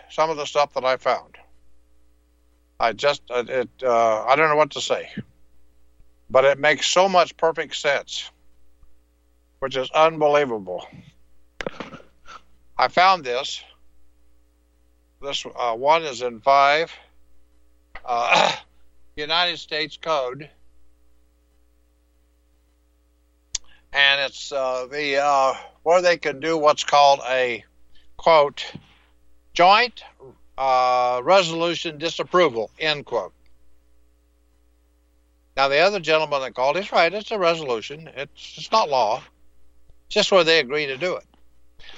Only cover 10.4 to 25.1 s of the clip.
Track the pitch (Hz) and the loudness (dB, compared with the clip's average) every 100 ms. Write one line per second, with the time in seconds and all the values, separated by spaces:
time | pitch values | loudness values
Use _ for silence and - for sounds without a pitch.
10.4 | 143 110 92 90 - - - _ _ - | 0 -4 -8 -12 -12 -20 -20 _ _ -20
11.4 | _ _ - - - - - _ - - | _ _ -12 -12 -16 -16 -20 _ -20 -20
12.4 | _ - - - 127 - 185 185 131 123 | _ -20 -14 -2 0 2 2 2 -2 -6
13.4 | 147 - - _ - - - _ _ _ | -8 -12 -18 _ -20 -20 -20 _ _ _
14.4 | _ _ _ _ _ _ _ _ 139 139 | _ _ _ _ _ _ _ _ -10 -10
15.4 | 123 120 123 113 139 165 156 117 123 113 | -10 -6 -4 -2 2 2 0 -6 -8 -2
16.4 | 135 139 139 147 165 - _ _ _ - | 4 6 6 2 -2 -10 _ _ _ -20
17.4 | _ _ _ _ _ - 123 120 98 - | _ _ _ _ _ -16 -6 -4 0 0
18.4 | - - - _ - - - - 151 165 | 0 -4 -14 _ -20 -20 -20 -14 -4 -2
19.4 | 175 156 - 156 151 - 165 151 127 131 | -2 -6 -10 -8 -8 -10 -6 -4 -4 -10
20.4 | 151 _ - - - _ _ _ _ _ | -18 _ -20 -20 -20 _ _ _ _ _
21.4 | _ _ _ _ _ _ _ _ _ _ | _ _ _ _ _ _ _ _ _ _
22.4 | _ _ _ _ _ _ _ _ _ _ | _ _ _ _ _ _ _ _ _ _
23.4 | _ - - - _ 139 139 139 135 - | _ -10 -10 -20 _ 2 4 4 -2 -8
24.4 | - 139 131 127 127 147 147 | -8 -4 -4 -4 -6 -6 -2